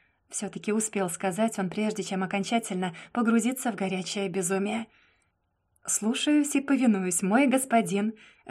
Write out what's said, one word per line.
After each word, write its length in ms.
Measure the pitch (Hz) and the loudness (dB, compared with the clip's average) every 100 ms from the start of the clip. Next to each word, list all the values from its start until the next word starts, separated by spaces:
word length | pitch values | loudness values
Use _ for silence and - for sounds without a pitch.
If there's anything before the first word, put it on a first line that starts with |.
| _ _ _ | _ _ _
всё-таки 440 | - 196 - 185 | -8 -8 -6 -2
успел 360 | 214 208 202 185 | 0 0 -2 -2
сказать 480 | - 190 180 226 220 | -2 -2 0 0 0
он, 100 | 185 | -4
прежде 340 | 190 214 202 | -2 -2 -2
чем 200 | 190 190 | -4 -4
окончательно 680 | 185 196 190 233 226 196 185 170 - | -2 -2 0 -2 -2 -4 -4 -6 -8
погрузиться 580 | - 226 226 220 262 247 | -2 2 4 2 0 -4
в 40 | 202 | -2
горячее 520 | 190 185 180 208 196 | -2 -4 -4 -4 -4
безумие. 600 | 180 175 190 202 220 226 _ _ _ _ _ _ _ _ _ - | -2 -2 0 -2 -4 -8 _ _ _ _ _ _ _ _ _ -6
«Слушаюсь 680 | - 208 262 - 294 285 277 | -2 -2 0 2 4 4 0
и 60 | |
повинуюсь, 600 | 277 269 254 202 180 180 | 2 2 4 4 0 0
мой 260 | 185 220 277 | 2 4 6
господин», 640 | 262 269 233 180 196 214 220 - _ - | 4 2 2 2 0 -2 -4 -14 _ -4